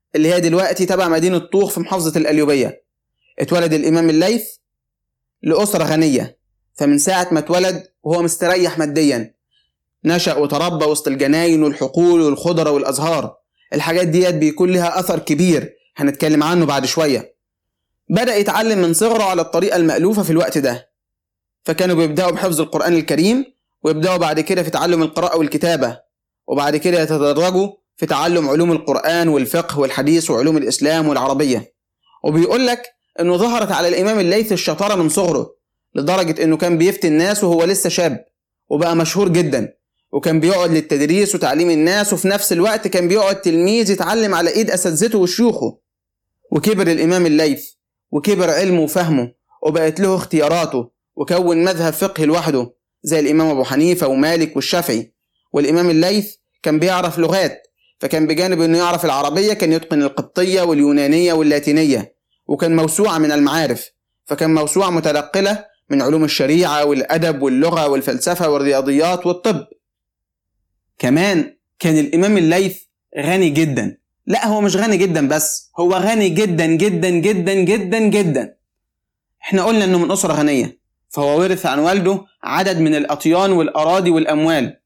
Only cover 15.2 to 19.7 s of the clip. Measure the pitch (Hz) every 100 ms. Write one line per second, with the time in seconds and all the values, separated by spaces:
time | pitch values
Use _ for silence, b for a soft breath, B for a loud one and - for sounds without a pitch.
15.2 | - 147 180 147 - - b - 143 143
16.2 | 156 151 151 175 151 139 131 165 151 120
17.2 | - _ _ _ _ _ _ _ - 175
18.2 | 247 208 202 175 226 202 170 165 220 226
19.2 | 196 175 165 165 185